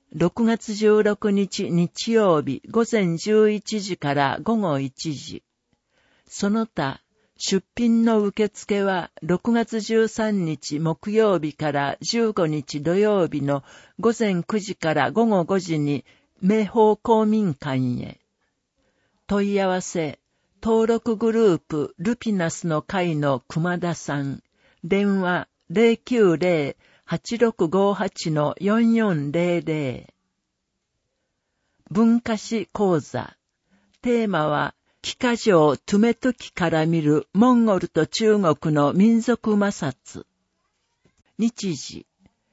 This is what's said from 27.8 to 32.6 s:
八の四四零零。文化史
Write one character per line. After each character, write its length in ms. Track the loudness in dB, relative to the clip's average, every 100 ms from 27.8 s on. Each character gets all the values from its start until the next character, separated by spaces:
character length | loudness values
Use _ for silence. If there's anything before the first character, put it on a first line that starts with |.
| 2
八 380 | 0 -6 -6 -4
の 240 | -2 -2 -2
四 320 | 0 2 4
四 400 | 2 2 0 -2
零 280 | -2 0 -2
零。 460 | -2 -4 -4 -8 -14 _ _ _ _ _ _ _ _ _ _ _ _ _ _ _ _ _ -6
文 300 | 0 2 2
化 160 | 0 -6
史 320 | -6 -6